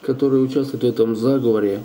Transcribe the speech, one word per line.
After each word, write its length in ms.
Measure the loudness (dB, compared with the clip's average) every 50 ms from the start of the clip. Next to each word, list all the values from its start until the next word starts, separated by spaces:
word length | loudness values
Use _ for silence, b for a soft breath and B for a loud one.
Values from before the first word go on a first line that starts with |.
который 420 | -2 -4 -2 0 0 2 2 2 2
участвует 380 | 2 0 -2 -2 -2 -6 -2
в 40 | -2
этом 300 | -2 2 2 0 0 0
заговоре 640 | -2 0 0 0 2 2 2 2 2 2 0 -2 -4